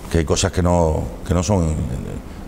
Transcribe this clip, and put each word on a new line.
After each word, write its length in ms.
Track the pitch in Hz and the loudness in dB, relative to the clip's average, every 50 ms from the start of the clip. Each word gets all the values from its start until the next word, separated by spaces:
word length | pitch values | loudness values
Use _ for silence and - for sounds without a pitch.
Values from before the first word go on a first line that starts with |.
| - - | -6 0
que 80 | - 82 | 0 0
hay 60 | 80 | 2
cosas 260 | 76 87 - - 92 | 2 2 2 2 0
que 100 | - - | 0 2
no, 420 | 87 87 87 87 85 80 78 80 78 - - - - | 2 4 4 4 4 2 2 0 -4 -6 -8 -8 -4
que 60 | - 87 | 0 0
no 80 | 87 | 0
son 320 | 90 - 107 92 82 80 80 73 71 - 64 - 50 50 50 - - - - - - | 2 2 2 2 2 2 0 0 -2 -4 -4 -6 -6 -8 -10 -10 -12 -12 -14 -14 -8